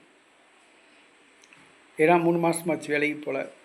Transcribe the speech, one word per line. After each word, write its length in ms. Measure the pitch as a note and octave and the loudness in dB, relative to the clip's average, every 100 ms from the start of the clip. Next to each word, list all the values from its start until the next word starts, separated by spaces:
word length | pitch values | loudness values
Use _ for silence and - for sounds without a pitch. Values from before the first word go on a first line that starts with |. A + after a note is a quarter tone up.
| - _ _ _ _ _ _ _ _ _ _ _ _ _ - - - - _ - | -20 _ _ _ _ _ _ _ _ _ _ _ _ _ -20 -20 -20 -20 _ 2
ஏன்னா 240 | D#3 F3 | 4 4
மூணு 260 | E3 E3+ E3+ | 4 2 0
மாசமாச்சு 380 | E3 E3+ - - | -2 -4 -4 -2
வேலைக்கு 360 | D3 D3+ D3 | -2 -2 -4
போல. 220 | C#3+ C3+ D3 - | -8 -8 -8 -14